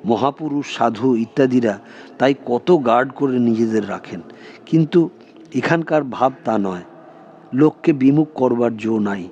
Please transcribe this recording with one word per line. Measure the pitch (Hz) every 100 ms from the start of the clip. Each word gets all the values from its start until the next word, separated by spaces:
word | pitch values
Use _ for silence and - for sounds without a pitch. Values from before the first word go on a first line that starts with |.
মহাপুরুষ, | 98 113 131 139 156 143 139 -
সাধু | 117 110 131 117
ইত্যাদিরা | 113 - 131 127 117 98 - - - -
তাই | 127 139 -
কত | 120 170 175 120
গার্ড | 117 135 -
করে | 139 127 117
নিজেদের | 113 113 110 101
রাখেন, | 95 - 95 - - - - -
কিন্তু | 160 151 180 160 - - - -
এখানকার | 131 - 170 160 156 139 101
ভাব | 131 135 -
তা | 110 98
নয়। | 90 87 - - - - - - 127
লোককে | 151 - 170 147
বিমুখ | 135 147 151 -
করবার | 127 120 117 113
জো | 110 110 101
নাই | 98 90